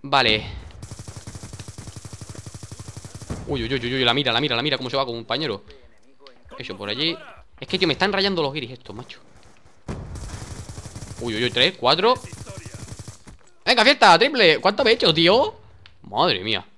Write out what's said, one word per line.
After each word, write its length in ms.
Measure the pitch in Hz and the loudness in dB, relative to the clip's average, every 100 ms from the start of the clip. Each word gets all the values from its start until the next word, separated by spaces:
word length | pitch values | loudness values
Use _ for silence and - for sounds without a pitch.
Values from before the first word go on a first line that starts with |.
Vale. 440 | 139 139 120 107 - - - - - - - - - - - - - - - - - - - - - - - - - - - - - - - | 2 2 4 2 -2 -12 -14 -18 -16 -16 -16 -16 -16 -16 -16 -16 -16 -16 -16 -16 -18 -18 -16 -16 -16 -18 -18 -18 -16 -16 -16 -18 -12 -10 -6
Uy, 160 | 139 | -6
uy, 100 | 113 | -2
uy, 200 | 135 117 131 | -4 -2 0
uy, 80 | |
la 100 | 123 | 2
mira, 180 | 123 135 | 4 2
la 80 | 117 | 2
mira, 160 | 143 117 | 0 0
la 60 | |
mira 160 | 143 131 | -2 -2
cómo 120 | 127 | -4
se 60 | 135 | -2
va, 100 | 131 | -2
compañero. 580 | 117 110 123 151 98 - - - _ _ _ - - - - | -6 -6 -4 -4 -6 -10 -20 -20 _ _ _ -20 -20 -20 -16
Eso 200 | 120 95 | -14 -10
por 120 | 101 | -8
allí. 280 | 113 160 170 262 - - - | -4 -4 -4 -12 -20 -20 -18
Es 80 | - | -6
que, 100 | 185 | 0
tío, 100 | 170 | 0
me 60 | |
están 180 | 165 190 | 2 0
rayando 280 | 196 196 185 | 0 0 0
los 120 | 147 | -2
guiris 180 | 151 120 | -4 -10
estos, 240 | 127 - 104 | -12 -16 -16
macho. 240 | 123 - - - - - - - - - - - - - - - - - - - - - | -16 -20 -20 -20 -20 -20 -20 -20 -12 -12 -10 -12 -12 -12 -14 -14 -14 -14 -14 -16 -16 -8
Uy, 140 | 117 110 | -6 -2
uy, 80 | |
uy, 80 | 123 | -2
tres, 240 | 120 143 - | 2 0 2
cuatro. 380 | 120 160 208 254 - - - - - - - - - - - - - - - | 2 4 4 2 -4 -16 -14 -14 -16 -16 -16 -16 -16 -18 -20 -20 -20 -10 0
Venga, 180 | 254 | 4
fiesta, 340 | 214 - 214 170 | 6 8 8 8
triple. 420 | 240 277 185 143 | 6 6 6 6
¿Cuánto 240 | 190 208 | 2 2
me 80 | 254 | 2
he 20 | |
hecho, 200 | 233 196 | 4 4
tío? 420 | 160 170 220 359 - - - - - | 4 6 6 2 -2 -20 -20 -20 -20
Madre 400 | - 107 170 104 | -10 0 0 0
mía. 220 | 101 101 - | -2 -4 -6